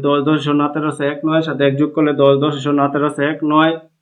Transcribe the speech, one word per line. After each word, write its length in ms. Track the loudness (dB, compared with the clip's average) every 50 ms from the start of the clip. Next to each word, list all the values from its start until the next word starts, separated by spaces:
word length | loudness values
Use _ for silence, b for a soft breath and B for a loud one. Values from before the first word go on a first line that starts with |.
| -2
দশ, 120 | 0 0 0 0 0
দশে 140 | 0 0 0
শূন্য 140 | 0 0 0 0
হাতের 180 | -2 -2 -4 -4 -4
আছে 120 | -4 -4 -4 -4 -4
এক, 60 | -4 -2
নয়ের 180 | 0 0 0 0 -2
সাথে 140 | -2 0 0 0
এক 60 | 2 0
যোগ 100 | 0 -2 0
করলে 160 | 0 0 0 2 4 4
দশ, 120 | 4 4 4 2
দশে 160 | -2 -2 -4 -2
শূন্য 120 | -2 0 0 0
হাতের 200 | 0 0 -2 -2 -2
আছে 140 | -2 -2 -2 -2
এক, 80 | -2 -4 -2 0 2
নয়, 200 | 2 2 2 0 -2 -8 _ _ _